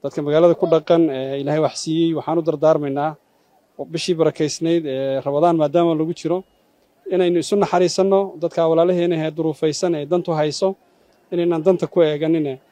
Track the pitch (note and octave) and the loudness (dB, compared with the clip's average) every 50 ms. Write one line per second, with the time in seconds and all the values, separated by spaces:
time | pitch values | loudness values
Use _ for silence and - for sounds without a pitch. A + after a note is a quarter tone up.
0 | - C#3+ - - D3 C#3+ D3 D#3 E3+ F3 E3 - - F3 E3 D#3+ D3+ - F3 E3 | -8 -6 -6 -4 -4 2 2 4 4 4 4 2 2 2 2 0 2 2 4 4
1 | E3 D#3 C3+ C3 C3 C3+ C#3 C#3 C#3 C#3+ D3+ D#3 D#3 D3 - - - E3 D#3 E3 | 4 2 0 -4 -6 -6 -6 -6 -4 -2 -2 0 0 -2 -4 -6 -6 -4 -2 0
2 | E3 E3 D#3+ D3+ - - D#3+ E3+ D#3 D#3+ D#3+ D3 D3+ D#3 D#3+ D#3 D3 C#3 C3+ C#3+ | 0 0 0 -4 -4 -2 -2 -2 -2 -2 -2 2 2 2 2 2 0 -4 -4 -2
3 | C#3+ D#3 D#3 _ _ _ _ _ _ _ _ _ _ _ _ - C#3+ - D#3+ E3 | -4 -4 -6 _ _ _ _ _ _ _ _ _ _ _ _ -14 -14 -8 -8 -6
4 | - - F3 D#3+ D#3+ D#3 - - D#3 D3 - - E3 E3 E3+ E3+ D#3+ C#3+ C3 C3 | -2 -2 0 2 2 0 2 0 -2 -2 -2 -4 -2 0 0 0 0 -2 -4 -4
5 | C3+ C3+ C3+ C3+ C3 C#3 C#3+ D3 E3 F3 E3+ E3 D3+ D3 C#3+ E3+ E3+ E3+ E3 D3+ | -4 -2 -4 -2 -4 -2 0 2 2 2 4 2 0 2 2 2 2 2 2 0
6 | D#3+ D#3+ E3+ - - D#3+ E3+ F#3 F#3+ _ _ _ _ _ _ _ _ _ _ _ | -2 -4 -4 -6 -4 -4 -4 -4 -6 _ _ _ _ _ _ _ _ _ _ _
7 | _ G4 F#3+ F3+ F#3 F3 F3 E3+ D#3 - G#3 G#3 G3 - - F3+ F3+ E3+ - - | _ -4 -2 0 2 2 2 0 0 0 0 0 0 2 2 2 2 2 2 0
8 | F#3+ G3 G3 G3 G3 F#3+ F#3 D#3+ D#3+ E3 - - E3 D#3+ E3 E3 E3+ F3+ F3+ F3 | 2 2 2 2 0 -2 -6 -6 -6 -4 -2 0 0 2 4 4 4 2 2 0
9 | F3 F3 F3 D#3+ D#3 D#3 D3+ D#3+ D#3+ D#3+ D3 - - D#3 D3 - - F3+ E3+ D3+ | 0 0 0 -2 -2 -4 -4 -4 -4 -4 -2 -2 -2 -2 -2 -2 -2 -2 -2 -2
10 | D3 C#3+ F3 F3+ F3 - E3 D3+ D3+ D3+ C#3+ - G3 F#3+ F#3+ _ _ _ _ _ | -2 -2 -2 -2 0 -2 -2 0 0 -2 -2 -2 -2 -2 -2 _ _ _ _ _
11 | _ _ _ _ _ _ - F3 E3+ F3 F3 E3 D#3 F#3 F#3 F3 - D3+ - F3+ | _ _ _ _ _ _ -4 -2 0 0 0 2 2 2 2 2 0 -2 2 2
12 | E3 D3+ D3+ D3 D#3 D#3 E3 E3 D3+ C#3 C3 C3 _ _ | 2 2 2 -2 0 0 0 0 0 -4 -6 -10 _ _